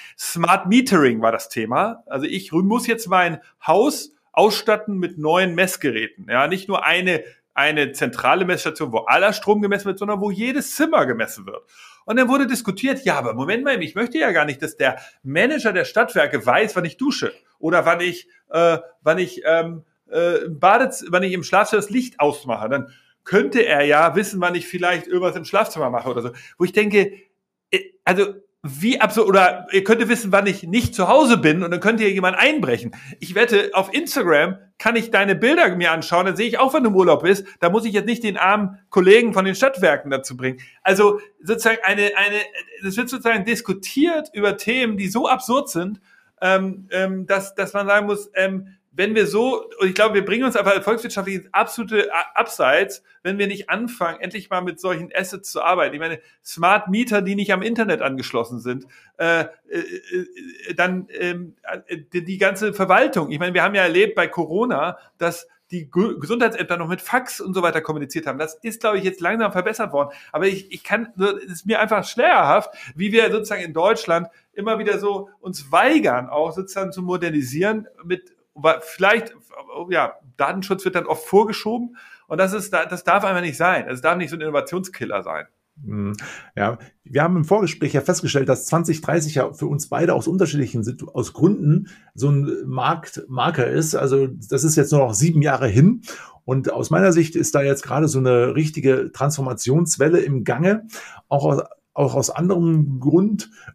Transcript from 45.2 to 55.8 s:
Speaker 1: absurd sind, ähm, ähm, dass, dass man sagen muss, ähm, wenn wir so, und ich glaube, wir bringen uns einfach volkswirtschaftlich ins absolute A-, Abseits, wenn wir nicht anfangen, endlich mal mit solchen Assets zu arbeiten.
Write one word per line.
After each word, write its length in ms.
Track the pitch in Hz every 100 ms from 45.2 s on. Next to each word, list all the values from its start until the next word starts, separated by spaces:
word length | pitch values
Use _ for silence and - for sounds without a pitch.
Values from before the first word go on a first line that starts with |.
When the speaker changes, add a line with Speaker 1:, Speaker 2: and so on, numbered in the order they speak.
| 285
Speaker 1:
absurd 420 | 254 240 262 285
sind, 320 | 165 185 214 _ _ _ _
ähm, 460 | 185 190 190 190 -
ähm, 340 | 185 190 190 180
dass, 300 | 196 196 -
dass 160 | 196
man 160 | 202 196
sagen 180 | 208 208
muss, 240 | 202 202
ähm, 420 | 190 190 190 - - _
wenn 200 | 139 208
wir 120 | 220 175
so, 380 | 202 247 226 - -
und 80 | 190
ich 60 |
glaube, 220 | 190 220 202
wir 80 |
bringen 200 | 185 226
uns 100 | 262
einfach 280 | 233 196 196
volkswirtschaftlich 540 | 190 226 233 202 185 190
ins 180 | -
absolute 580 | 190 226 - 208 214 202
A-, 260 | 165 175 -
Abseits, 640 | 226 - 131 151 196 - _ _
wenn 160 | 180 202
wir 80 | 202
nicht 240 | 196 -
anfangen, 500 | 190 233 - 170 165
endlich 300 | 185 208 -
mal 100 | 185
mit 200 | 180 170
solchen 280 | 185 165 180
Assets 360 | - 190 196 -
zu 120 | -
arbeiten. 320 | 165 180